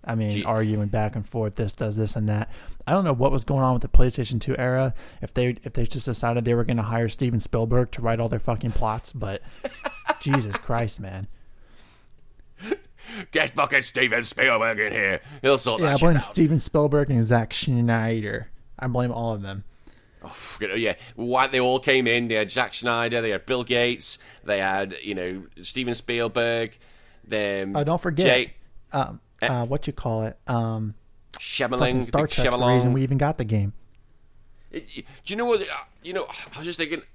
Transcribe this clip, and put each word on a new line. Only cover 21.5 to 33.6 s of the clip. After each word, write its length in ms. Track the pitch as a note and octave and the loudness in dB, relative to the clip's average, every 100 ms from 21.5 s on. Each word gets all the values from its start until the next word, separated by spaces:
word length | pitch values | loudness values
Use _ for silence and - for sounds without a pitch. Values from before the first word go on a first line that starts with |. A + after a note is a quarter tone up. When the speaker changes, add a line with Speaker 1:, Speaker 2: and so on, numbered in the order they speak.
| C3 | 2
Speaker 2:
all 180 | B2+ B2+ | 2 2
came 280 | C#3 C3 A#2+ | 4 2 4
in. 220 | A#2+ A#2+ | 2 2
They 60 | A2 | 0
had 140 | G#2 | 0
Zack 220 | C3 A#2 | -2 -2
Schneider, 480 | - A#2+ A#2 A#2 A#2 | -2 -2 0 0 -2
they 100 | A2+ | -2
had 140 | F#2+ | -4
Bill 180 | - B2+ | -2 -4
Gates, 540 | A#2+ A#2+ A#2+ B2 - - - - | 0 0 2 -2 -8 -12 -14 -18
they 160 | - G2+ | -4 -2
had, 380 | F#2+ F#2+ G2 D#2+ | 0 -2 -4 -8
you 120 | D2+ | -8
know, 280 | F#2+ F2+ F#2+ F#2 - | -6 -6 -8 -14 -14
Steven 320 | F2+ B2+ B2 | -10 -6 -4
Spielberg, 840 | A#2 - A#2+ A#2 A#2+ A#2 A#2 A2+ - - - - - - | -6 -4 -2 -2 0 0 0 -4 -8 -20 -20 -20 -20 -6
then 500 | G#2+ G2+ G2 F#2+ G2 | -2 0 -2 -2 -2
Speaker 1:
Oh, 80 | |
don't 160 | D3 E3+ | -2 -2
forget, 260 | F3+ D3+ F#3 | -2 2 4
Speaker 2:
Jay 280 | B2+ B2+ - - - - | 4 0 -10 -20 -20 -8
Speaker 1:
um, 280 | C#3 - - _ _ | -4 -4 -6 _ _
Speaker 2:
Eh. 60 | A#2+ | -2
Speaker 1:
uh, 180 | B2+ A#2+ | -2 -2
what 200 | C#3+ - | -4 -4
you 60 | |
call 300 | - B2 A2+ | -6 -4 -2
it? 160 | A2 - - | -4 -8 -4
Um, 480 | B2 A2+ A2 G#2+ G#2 - - - | -2 0 -2 -6 -8 -20 -20 -20
Speaker 2:
Shyamalan, 440 | - - - B2 B2+ | -14 -8 -4 -2 0
Speaker 1:
fucking 240 | B2 B2+ | 2 0
Star 200 | A#2+ C#3+ | 0 0
Speaker 2:
Big 80 | D3+ | 0
Speaker 1:
Trek's 200 | - C3 | 2 2
the 60 | B2 | 4
Speaker 2:
Shyamalan. 180 | B2 | 4
Speaker 1:
reason 180 | B2+ B2 | 4 4
we 80 | C3 | 2
even 160 | C3 C3+ | 2 2
got 180 | C#3+ D#3 | 2 0
the 80 | |
game. 300 | A2+ A2 | 0 0